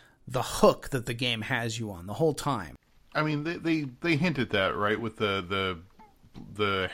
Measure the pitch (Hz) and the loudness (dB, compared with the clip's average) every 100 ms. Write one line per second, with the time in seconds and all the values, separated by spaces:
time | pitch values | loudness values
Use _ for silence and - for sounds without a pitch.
0 | - _ - 123 - - - - - 127 | -20 _ -8 -4 -4 6 6 6 0 -4
1 | 120 117 127 113 107 123 117 113 107 90 | -4 -4 -2 -2 -2 -2 -2 -4 -6 -8
2 | 90 104 160 131 143 120 80 62 _ - | -8 0 2 2 -2 -2 -4 -14 _ -20
3 | - 143 156 147 156 175 165 160 139 123 | -6 -2 0 0 -2 -4 0 0 -2 -4
4 | 170 151 180 139 113 101 95 - 104 107 | 0 2 2 2 0 2 2 2 0 0
5 | 113 - 104 98 87 98 95 85 92 - | -2 -2 0 0 0 -2 -2 -4 -10 -20
6 | - _ - - - 98 101 95 90 | -20 _ -20 -18 -10 -2 0 0 0